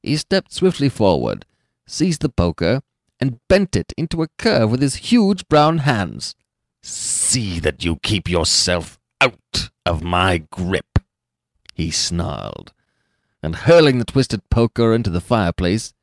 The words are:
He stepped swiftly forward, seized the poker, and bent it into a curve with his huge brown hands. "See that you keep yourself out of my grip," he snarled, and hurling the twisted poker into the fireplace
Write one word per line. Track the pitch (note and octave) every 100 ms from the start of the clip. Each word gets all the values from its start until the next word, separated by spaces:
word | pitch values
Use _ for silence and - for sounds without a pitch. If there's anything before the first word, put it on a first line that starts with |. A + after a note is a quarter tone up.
He | - D3+
stepped | - F#3+ -
swiftly | - F#3 - C#3
forward, | - G2+ D#2 A#1 G1+ - _ _ _ _
seized | - F3+ D#3
the | D3
poker, | - F2 D#2 E2+ C3 _ _ _ _
and | C3+ A#2 _
bent | F#3+ F#3+ F#2+
it | - -
into | E3 E3
a | D#3+ -
curve | A3+ D#3 A2
with | B2
his | C#3 - -
huge | A#3+ G3 G#3 -
brown | D3+ D3+ E3
hands. | C#3 A2+ F2 G#1 - - _ _ _ _
"See | - - - - - C3 G#2 E2+
that | D#2 -
you | E2+ D#2+
keep | - G#2+ E2+
yourself | F2 D#2 - - F2 D#2+ - _ _
out | C3+ - _ - - _ -
of | D#2+
my | E2+ F2+ F#2 E2+ D#2
grip," | - F2+ F#2+ - - _ _ _ _ _ _ -
he | - E2+
snarled, | - - E2+ E2 C2 G1+ G1+ G1+ _ _ _ _ _ _ _
and | D#2 D#2+ -
hurling | E3+ D3+ B2
the | A2+
twisted | C3+ C3 G#2 _
poker | A#2 A#2 - A#2
into | A2+ G#2
the | F2
fireplace | - A#2 F2 - F2 G#2+ - _